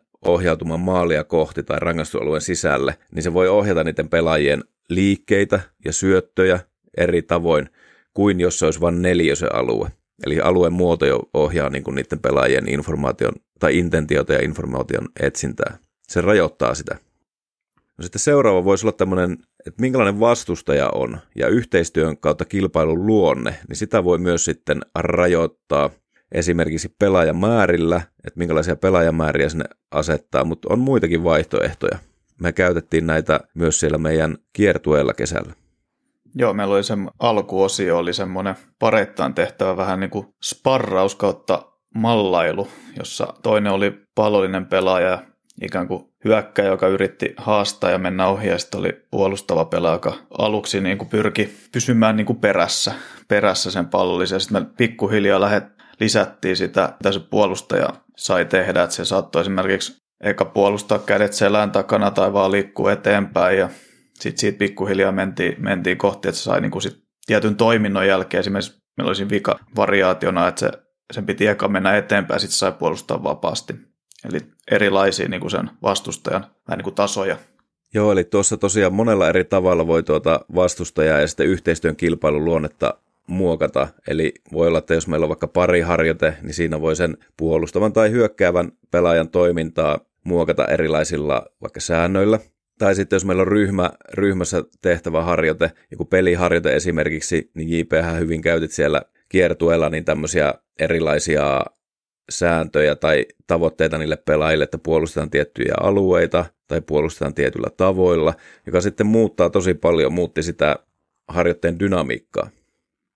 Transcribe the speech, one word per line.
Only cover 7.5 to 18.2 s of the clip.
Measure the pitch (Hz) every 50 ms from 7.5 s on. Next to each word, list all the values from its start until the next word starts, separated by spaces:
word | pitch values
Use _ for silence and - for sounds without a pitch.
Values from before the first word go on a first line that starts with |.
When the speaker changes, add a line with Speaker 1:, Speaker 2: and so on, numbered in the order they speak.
| 80 73 69 - _ _ _ _ _ _ _ _ -
Speaker 1:
kuin | 98 101 104 95 90
jos | 87 90 - -
se | 82
olisi | 78 78 80
vain | 85 85 85 87
neliö | 90 90 90 87 85 71 71
se | - - -
alue. | - 57 64 60 57 52 - - - _ _ _ _ - -
Eli | - 76 82
alueen | - 87 92 90 87 82
muoto | 87 90 90 87 85 - 69
jo | 69 67 58 - - -
ohjaa | 73 76 76 87 80 71 67
niinku | 69 69 73 -
niiden | 67 67 - - - 73
pelaajien | - - 67 67 64 65 65 64 - -
informaation | 69 71 71 - 76 73 71 64 - - - - - - _ _ _ _
tai | - 78 76 90
intentiota | 87 85 82 78 76 - 80 71 71 -
ja | 71 65 -
informaation | 76 78 - 76 69 62 65 64 - - - - - - -
etsintää. | - 69 - - - 65 - - - - - - _ _ _ _ _ -
Se | - -
rajoittaa | 82 95 110 95 82 76 - - 71 58 -
sitä. | - - - - - _ _ _ _ _ _ _ _ _ _ _ _ _ _ _ _ _ _ _ -
No |
sitten | 85 87 - -